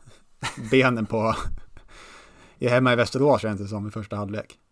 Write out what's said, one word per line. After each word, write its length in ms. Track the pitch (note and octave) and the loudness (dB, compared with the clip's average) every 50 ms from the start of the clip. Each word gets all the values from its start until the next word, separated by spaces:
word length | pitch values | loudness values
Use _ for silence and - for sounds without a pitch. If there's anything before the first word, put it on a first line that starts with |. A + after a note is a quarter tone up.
| - - | -20 -20
<laughs> 600 | - - _ _ _ - - - - - A#2+ G#2+ | -20 -20 _ _ _ -12 -12 -10 -10 -8 -4 2
benen 340 | C3 C3 B2+ B2+ B2 A2+ G#2+ | 4 4 6 4 2 0 -4
på, 300 | - A#2 A2 G#2+ A2+ A2 - - - - - - - - - - - - - - - - - - - - - - - _ | -4 -2 -2 0 -2 -2 -2 -4 -6 -6 -8 -10 -14 -20 -20 -20 -20 -20 -20 -20 -20 -20 -20 -20 -20 -20 -20 -20 -20 _
i, 100 | - B2 | -4 0
hemma 260 | A#2+ B2 B2+ B2+ B2+ A#2+ | 2 2 4 4 4 4
i 20 | |
Västerås, 460 | A#2 A#2 - - B2+ C#3 D3 C3 G#2 | 4 2 0 2 2 4 4 4 2
känns 200 | - G#2+ G#2 G2 | 0 -4 -6 -6
det 60 | G2+ | -6
som, 200 | G2 G#2+ G#2 G2+ | -8 -8 -8 -8
i 40 | G#2 | -8
första 240 | - A2 G#2 - G#2 | -10 -10 -10 -8 -6
halvlek. 440 | G2+ G#2 G2 G#2 G#2 - - - _ _ _ | -6 -6 -6 -6 -8 -10 -12 -18 _ _ _